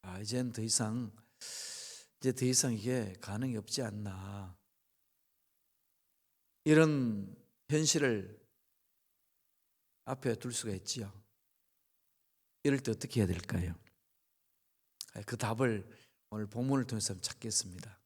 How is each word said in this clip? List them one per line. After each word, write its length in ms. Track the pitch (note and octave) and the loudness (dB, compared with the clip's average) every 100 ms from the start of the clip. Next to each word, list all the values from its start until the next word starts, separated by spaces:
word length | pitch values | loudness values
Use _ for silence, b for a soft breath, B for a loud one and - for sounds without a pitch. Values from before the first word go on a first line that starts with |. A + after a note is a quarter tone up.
"아, 180 | F#2+ F#2 | -10 -8
이젠 320 | G#2 B2 B2+ | -2 -2 -2
더 100 | A2+ | -2
이상, 500 | A2 - A2 A#2 A2+ - B B B B B B B B B _ | 0 2 2 -2 -4 -10 B B B B B B B B B _
이제 140 | C3 | -2
더 120 | B2+ B2+ | 2 4
이상 280 | B2 C3 | 4 4
이게 400 | A2 A2 B2+ G#2 F#2+ | 0 0 0 -2 -6
가능이 360 | - G#2 C3 A2 | -6 -4 -2 -4
없지 240 | - - | -4 -4
않나." 760 | A#2 G#2 G#2 F#2+ F#2+ G2+ F#2+ F2+ _ _ _ _ _ _ _ _ _ _ _ _ _ _ _ _ _ _ _ _ D3+ | -2 -4 -6 -8 -10 -10 -12 -16 _ _ _ _ _ _ _ _ _ _ _ _ _ _ _ _ _ _ _ _ 8
이런 720 | D#3 D#3+ C#3+ B2 G2+ G2 - - _ - | 8 10 6 2 0 -6 -12 -20 _ -2
현실을 720 | D3+ D#3 E3 C#3 G#2+ F#2+ G#2 _ _ _ _ _ _ _ _ _ _ _ _ _ _ _ _ - | 2 4 4 4 2 -4 -14 _ _ _ _ _ _ _ _ _ _ _ _ _ _ _ _ -10
앞에 300 | C3 C3 G#2 | -4 -2 -2
둘 180 | B2 | -4
수가 200 | A#2 A2+ | -4 -4
있지요. 380 | F#2+ - - G2+ G2+ _ _ _ _ _ _ _ _ _ _ _ _ _ _ | -6 -4 -6 -6 -12 _ _ _ _ _ _ _ _ _ _ _ _ _ _
이럴 160 | C#3+ C#3 | 2 2
때 120 | C3+ | 0
어떻게 300 | G#2+ - A#2+ | -4 0 2
해야 60 | F#2+ | 2
될까요? 480 | F2 - F2+ F2 E2 - _ _ _ _ _ _ _ _ _ _ _ - - G2+ | 2 -2 -2 -2 -4 -14 _ _ _ _ _ _ _ _ _ _ _ -14 -12 -8
그 120 | A2+ | -4
답을 480 | G#2+ A2+ C3 G#2+ F2+ B B B _ | -2 2 2 0 -6 B B B _
오늘 180 | G#2+ G#2 | -8 -6
본문을 380 | A2+ B2+ C3+ A2+ | -4 0 0 0
통해서 340 | A2 - F#2 | -2 -2 -4
찾겠습니다. 800 | - - A2+ - F#2+ F#2+ G#2+ - | -8 -8 -4 -4 -4 -12 -16 -18